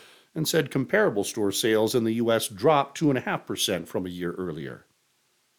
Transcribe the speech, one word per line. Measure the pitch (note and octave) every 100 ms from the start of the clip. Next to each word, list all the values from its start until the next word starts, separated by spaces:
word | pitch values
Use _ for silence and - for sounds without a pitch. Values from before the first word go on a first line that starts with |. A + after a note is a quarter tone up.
| - - _
and | E3 D3+
said | E3 C#3
comparable | C3+ B2 G#3 G3 G#2+
store | F#2+ - G2+
sales | - A2+ A2 A2
in | B2
the | A2+
U | A#2 A2+
S | A2+ -
dropped | F#2+ C#3 D3 C#3 -
two | D3
and | C3+
a |
half | G#3 D#3+ -
percent | G2 - F2 D#2+
from | G#2 F#2
a |
year | F2+ F2
earlier. | F#2+ F2+ D#2 C2+ A#1+ _ _ _ _ _ _ _